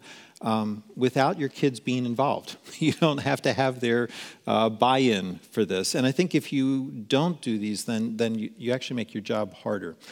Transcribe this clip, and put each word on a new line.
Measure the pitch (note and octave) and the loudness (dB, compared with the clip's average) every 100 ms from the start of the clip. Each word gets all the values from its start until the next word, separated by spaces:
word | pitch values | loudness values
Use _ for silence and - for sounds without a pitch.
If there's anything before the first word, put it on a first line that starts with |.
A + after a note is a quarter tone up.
| - - - - | -14 -20 -20 -8
um, | A2+ A2 G#2+ G#2+ - | -2 0 0 -6 -10
without | - B2+ C#3+ C3+ F3+ | -2 0 4 2 2
your | C#3 | -4
kids | - C#3+ B2 | 0 0 0
being | - B2+ | -4 -2
involved. | B2 A#2 C#3 G2 - - - | -2 0 0 0 -6 -16 -16
<laughs> | - | -2
You | D#3 | 0
don't | B2+ E3 C#3+ | 4 2 2
have | C#3 C#3 | 0 0
to | C#3+ | 0
have | B2 C3+ B2+ | 2 0 0
their, | A#2 A#2 A#2 - - - - | 2 2 0 -6 -16 -12 0
uh, | A2 A2+ | 2 2
buy-in | A2 A#2+ C3 C3 G#2 F#2 F2 - | 4 4 6 4 4 0 -8 -8
for | - | -2
this. | G2 F#2 F#2 | 0 0 0
And | D#3+ B2+ | 0 0
I | |
think | C3+ C#3+ | 2 2
if | D#3 - | 0 0
you | C#3 C3+ C3+ C3+ | 0 0 0 -4
don't | C3+ G#2 C3+ E3 D#3+ | -10 0 2 2 -2
do | - A2 | -2 -2
these, | G#2 G2+ | -2 -4
then, | - A2+ A#2 A2 | -4 -2 -2 0
then | A#2 | -2
you, | A2+ A2 - | -2 -6 -6
you | A#2 | -4
actually | C3 - B2+ | -4 -4 -6
make | G#2+ | -6
your | A2 | -8
job | G2 A2+ G#2 | -4 -2 -2
harder. | - A#2 G#2 F2 D#2+ - | -6 -6 -4 -6 -12 -18